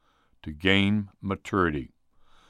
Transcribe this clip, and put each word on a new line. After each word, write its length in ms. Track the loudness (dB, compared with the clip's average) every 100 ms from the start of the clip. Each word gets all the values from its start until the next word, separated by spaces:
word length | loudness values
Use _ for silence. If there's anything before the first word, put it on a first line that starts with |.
| _ _ _ _
to 100 | -16
gain 560 | -4 2 2 2 0 -4 _
maturity, 720 | -8 -8 -2 0 0 -2 -8 _ _ _ -20 -20 _